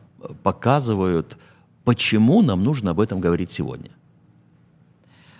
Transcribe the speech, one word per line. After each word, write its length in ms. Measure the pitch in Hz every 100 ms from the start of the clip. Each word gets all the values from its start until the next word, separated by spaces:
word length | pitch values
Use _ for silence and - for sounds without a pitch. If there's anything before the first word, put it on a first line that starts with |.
| _ _ - -
показывают, 960 | 98 - 117 143 123 101 92 85 - - - _ _ _
почему 600 | - 120 - 107 110 202
нам 200 | 170 90
нужно 280 | 107 143 101
об 100 | 82
этом 200 | 110 95
говорить 300 | 87 85 90
сегодня. 400 | - 69 62 - _ _ _ _ _ _ _ _ _ _ _ _ _ _ -